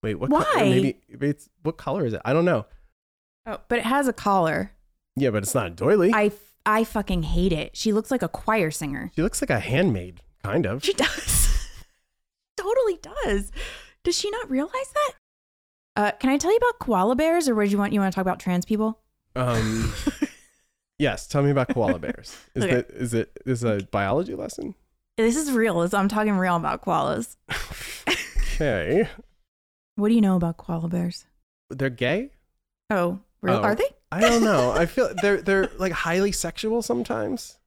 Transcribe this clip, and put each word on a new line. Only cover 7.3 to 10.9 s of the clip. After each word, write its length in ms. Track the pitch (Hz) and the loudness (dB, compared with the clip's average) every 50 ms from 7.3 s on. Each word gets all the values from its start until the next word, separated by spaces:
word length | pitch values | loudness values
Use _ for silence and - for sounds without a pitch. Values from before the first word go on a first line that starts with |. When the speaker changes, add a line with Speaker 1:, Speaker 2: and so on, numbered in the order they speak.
| 165 175 180 196 | 2 2 2 2
Speaker 2:
it. 240 | 160 151 - - - | 2 0 -4 -10 -10
She 160 | - - 220 | -4 -2 0
looks 180 | 208 214 220 - | 0 0 0 0
like 120 | 269 240 | -2 -2
a 60 | - 165 | -2 -4
choir 420 | - - - - 220 220 180 156 | -6 -6 -2 0 0 2 0 0
singer. 400 | 151 - 156 143 139 - - 170 _ | -2 -6 -8 -8 -8 -8 -10 -8 _
Speaker 1:
She 60 | - | -2
looks 200 | 160 190 - - | -2 -2 -2 -4
like 80 | 294 - | -2 0
a 80 | 139 113 | 0 0
handmaid, 640 | - 110 123 147 185 180 117 92 90 92 87 - - - _ _ - | 0 0 0 2 2 2 2 0 -4 -10 -16 -20 -20 -20 _ _ -6
kind 200 | 101 101 165 147 | -2 0 0 0
of. 180 | 95 104 135 - | 0 -4 -2 -2
Speaker 2:
She 80 | - | -2